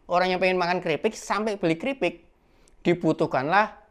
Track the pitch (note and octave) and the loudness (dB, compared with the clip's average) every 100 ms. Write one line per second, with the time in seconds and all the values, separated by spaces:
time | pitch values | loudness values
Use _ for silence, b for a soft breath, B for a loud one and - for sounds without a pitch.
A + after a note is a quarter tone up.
0 | - F3 F#3 F3+ F#3 F#3 F3 F3+ F3 C#3+ | -2 0 2 2 2 2 0 0 -2 -2
1 | A3 - - G3+ A3 G3+ E3+ E3 C4+ C4+ | -2 -4 -6 -4 -4 -2 0 0 -4 -2
2 | E3+ E3+ _ _ b b b b E3+ F3 | -4 -4 _ _ b b b b 0 2
3 | E3 D#3+ D#3 C#3 C#3+ F#3+ G#3+ - _ | 2 0 0 -2 2 2 2 -4 _